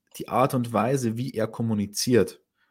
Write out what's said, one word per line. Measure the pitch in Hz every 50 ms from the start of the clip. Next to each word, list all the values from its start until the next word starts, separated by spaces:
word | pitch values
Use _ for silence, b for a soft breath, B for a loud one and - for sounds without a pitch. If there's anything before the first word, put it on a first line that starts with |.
| _ _ -
die | - - -
Art | - 117 131 139 -
und | 127 117 117
Weise, | 113 104 107 127 143 131 123 113 110
wie | 117 131 - -
er | 107 110
kommuniziert. | 110 - - 117 113 110 104 101 101 - - - 120 120 110 113 - - - _ _ _ _ _ _